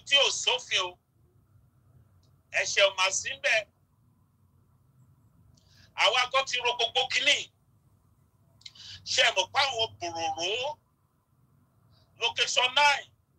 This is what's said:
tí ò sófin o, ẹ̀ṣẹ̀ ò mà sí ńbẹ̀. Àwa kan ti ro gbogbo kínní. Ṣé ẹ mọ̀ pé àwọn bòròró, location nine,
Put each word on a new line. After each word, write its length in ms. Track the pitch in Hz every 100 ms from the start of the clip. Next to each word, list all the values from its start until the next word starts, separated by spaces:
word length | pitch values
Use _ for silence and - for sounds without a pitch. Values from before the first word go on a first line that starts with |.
tí 120 | - 277
ò 140 | 233
sófin 500 | - - - - 208
o, 180 | 180 - _ _ _ _ _ _ _ _ _ _ _ _ _ _ _
ẹ̀ṣẹ̀ 320 | 202 190 214
ò 60 | 196
mà 120 | 190 190
sí 200 | - 233
ńbẹ̀. 320 | 269 269 226 - _ _ _ _ _ _ _ _ _ _ _ _ _ _ _ _ _ _ _ _ - - -
Àwa 240 | 175 254 247
kan 160 | 269 269
ti 100 | 247
ro 140 | 240
gbogbo 260 | 247 247 - 247
kínní. 300 | 254 277 247 - _ _ _ _ _ _ _ _ _ _ _ - - - -
Ṣé 160 | - -
ẹ 80 | -
mọ̀ 140 | - -
pé 100 | 262
àwọn 280 | 277 233 226
bòròró, 840 | - 349 330 165 - 359 415 523 - _ _ _ _ _ _ _ _ _ _ _ _ _ -
location 480 | 330 - 233 262 254
nine, 320 | 285 294 277 - _ _